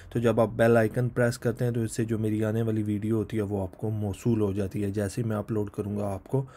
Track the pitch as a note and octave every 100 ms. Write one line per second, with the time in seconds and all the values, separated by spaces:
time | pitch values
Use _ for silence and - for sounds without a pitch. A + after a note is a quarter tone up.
0 | - B2 A#2 A2+ A2 A#2 A#2 A#2 A2 B2
1 | B2 B2 A#2+ A#2+ A#2+ A#2 B2 A#2 A2+ -
2 | A2+ A2 A2 G#2+ A2 A2 A2+ A2 G#2+ G#2
3 | G#2+ A2 G2+ A2 G2 G2+ F#2+ - A2 G#2+
4 | G#2 F#2+ B2 A2 G#2 G2 F#2+ G#2 G2+ G2+
5 | G2 - A2+ G#2+ G2+ G#2+ G#2 - G2+ G#2
6 | G2+ G2 - C3 C3+